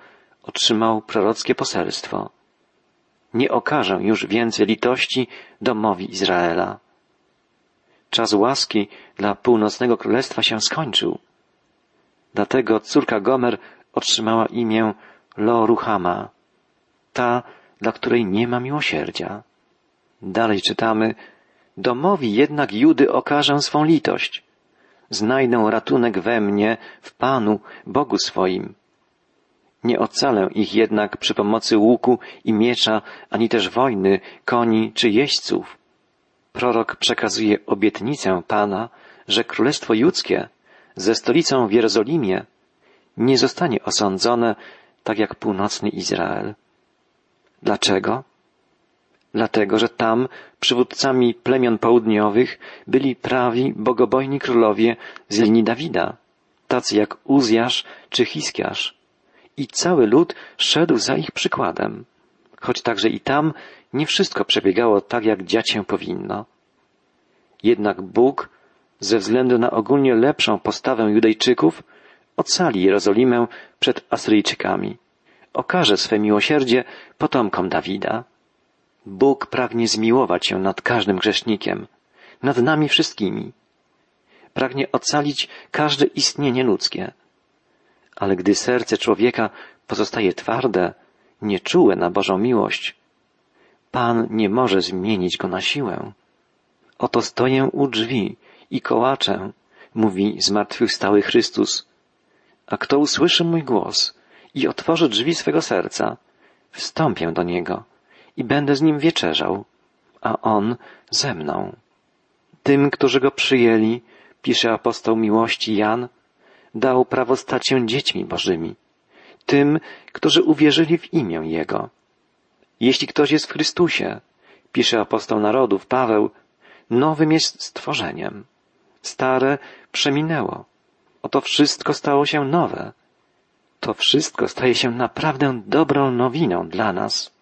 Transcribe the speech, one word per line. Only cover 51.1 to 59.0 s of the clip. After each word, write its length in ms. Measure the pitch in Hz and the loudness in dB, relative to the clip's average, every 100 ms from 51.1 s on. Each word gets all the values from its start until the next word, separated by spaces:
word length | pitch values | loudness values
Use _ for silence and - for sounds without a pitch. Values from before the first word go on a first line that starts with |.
| 127 120 | 2 2
plemion 440 | 113 - 131 123 110 | 0 0 0 2 2
południowych 800 | 117 120 110 107 107 104 127 - - - - | 4 4 4 2 2 2 0 -2 -18 -20 -2
byli 280 | 131 135 123 | 0 0 -4
prawi, 580 | - 127 123 117 135 - | -2 0 0 0 -2 -2
bogobojni 640 | 107 - 117 131 135 139 | -2 2 2 2 0 -4
królowie 560 | - 120 110 104 113 117 - - - | 0 4 4 4 2 0 -8 -20 -4
z 100 | 104 | 2
linii 240 | 113 113 | 4 4
Dawida, 540 | 110 120 160 92 - - _ _ _ _ - | 4 0 -4 -2 -4 -6 _ _ _ _ -4
tacy 300 | 127 - 104 | -2 0 0
jak 200 | 104 - | 0 -2
Uzjasz 600 | - 139 120 113 123 - - - - | 0 2 4 2 2 -2 -8 -16 -6
czy 160 | - 120 | -2 -2
Hiskiasz. 720 | 156 147 - - - - - | -2 -8 -6 -6 -6 -10 -12